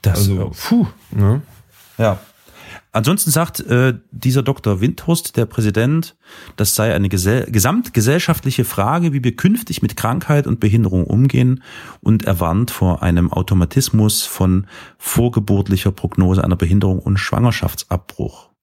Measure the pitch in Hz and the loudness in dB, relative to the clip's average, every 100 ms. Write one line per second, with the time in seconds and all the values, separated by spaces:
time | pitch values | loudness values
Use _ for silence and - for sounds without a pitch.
0 | 104 87 98 92 - - - 240 196 - | 0 2 0 0 -4 -8 0 2 0 -4
1 | _ - 101 127 - - _ _ _ - | _ 0 2 2 -4 -20 _ _ _ -2
2 | 113 92 - _ _ - - - _ 113 | 0 0 -10 _ _ -20 -20 -20 _ -2
3 | 113 202 - 151 165 - - 123 131 117 | 0 0 0 0 0 -6 -2 2 2 0
4 | _ 123 131 131 123 139 - 95 110 - | _ -4 0 0 0 -2 -2 0 -2 -2
5 | - 165 - - 113 - 107 104 120 156 | -2 -2 -2 -4 -2 -2 -2 0 0 0
6 | 165 _ _ - - - 104 - 110 85 | -4 _ _ -20 -20 -4 -2 0 0 0
7 | 98 95 92 123 - 110 120 214 240 - | 0 0 0 0 0 0 2 0 -2 0
8 | 107 160 - 165 135 131 120 - 101 160 | 2 0 0 -2 -2 -2 -2 -2 -2 0
9 | 170 139 123 117 180 233 226 160 - - | 0 0 -2 0 2 2 -4 -4 -4 -2
10 | 110 143 - 147 - - 107 113 104 90 | -2 -2 0 0 0 0 2 2 2 0
11 | 85 107 135 127 127 127 - - - - | 0 2 4 4 2 0 -6 -20 -20 -6
12 | - 107 - 92 85 87 117 - 92 87 | 0 2 2 -2 0 0 -2 0 0 0
13 | 87 87 87 - 92 92 87 - - 107 | 0 2 2 0 0 2 2 0 0 2
14 | 107 - - - 95 92 98 - - _ | 2 0 -6 -2 2 2 -2 -16 -20 _
15 | - - 120 117 104 101 98 95 101 95 | -4 0 2 0 0 0 2 0 0 -4
16 | - - 92 95 - 92 82 98 98 95 | -6 0 2 2 0 0 2 2 2 0
17 | - 98 - 107 120 113 95 - - 90 | 0 -2 -2 0 0 0 -4 -6 -6 -6
18 | - - - - _ _ | -6 -10 -10 -10 _ _